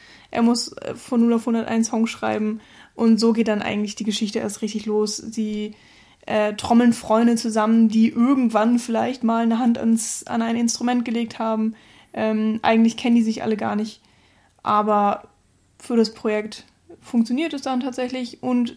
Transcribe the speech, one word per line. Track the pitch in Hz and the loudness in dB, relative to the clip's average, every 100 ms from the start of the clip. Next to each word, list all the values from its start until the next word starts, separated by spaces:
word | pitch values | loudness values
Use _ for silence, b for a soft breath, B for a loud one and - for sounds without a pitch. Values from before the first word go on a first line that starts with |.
| B B B | B B B
Er | - | 0
muss, | 233 240 - | 2 2 -2
äh, | - - - | -10 -10 -10
von | - 240 | -4 2
null | 233 | 4
auf | 233 226 | 2 0
hundert | 226 220 | -2 0
einen | 226 | 0
Song | 226 226 226 | 0 0 -2
schreiben | - 220 214 214 220 B B B - | -2 -4 -2 -4 -6 B B B -2
und | 226 220 | 2 4
so | 226 | 4
geht | 226 220 | 2 2
dann | 208 | 0
eigentlich | - 202 208 | -2 -4 -6
die | - | -6
Geschichte | 214 202 208 220 | -4 -2 -4 -4
erst | 220 208 | -6 -6
richtig | 214 214 214 | -6 -6 -2
los. | 214 214 - | -2 -2 -4
Sie, | - 226 214 214 208 214 B B B B - | -10 -6 -6 -4 -8 -10 B B B B -4
äh, | 214 214 | -2 -2
trommeln | 208 - 233 247 | -4 2 4 4
Freunde | 233 - 220 233 233 | 2 0 2 4 2
zusammen, | 233 220 214 226 226 | 0 0 2 4 4
die | 220 226 | 4 2
irgendwann | - 240 277 240 226 226 240 | 2 2 4 2 2 2 2
vielleicht | 233 220 233 262 | 0 -2 -2 -2
mal | 226 226 | -2 0
eine | 233 226 | 0 2
Hand | 240 233 | 2 0
ans, | 226 226 - - - | 2 0 0 -8 -6
an | 233 | -4
ein | 226 233 | -2 0
Instrument | 233 - 240 247 | -2 -2 -2 -2
gelegt | 240 233 233 - | -2 -4 -4 -4
haben. | 226 220 220 220 B B B | -4 -2 -2 -6 B B B
Ähm, | - 220 220 214 220 | -4 -2 0 -2 0
eigentlich | 233 226 226 226 | 2 4 4 2
kennen | 247 | 2
die | 240 | 2
sich | 220 220 | 2 -2
alle | - 214 | -4 -2
gar | 220 208 | -2 -4
nicht, | 220 - b b b b b b | -6 -10 b b b b b b
aber | - 208 214 208 202 - - _ _ _ _ _ | -2 0 2 2 2 -2 -8 _ _ _ _ _
für | - 240 | -2 2
das | 220 | 2
Projekt | - 226 214 214 - - _ _ - | 0 -4 -2 -4 -12 -20 _ _ -20
funktioniert | - 233 226 247 330 | -4 0 0 0 -2
es | 294 | -4
dann | 277 254 | -4 -4
tatsächlich | 269 254 247 254 240 - | -4 -6 -6 -6 -8 -8
und | - 240 240 | -2 0 0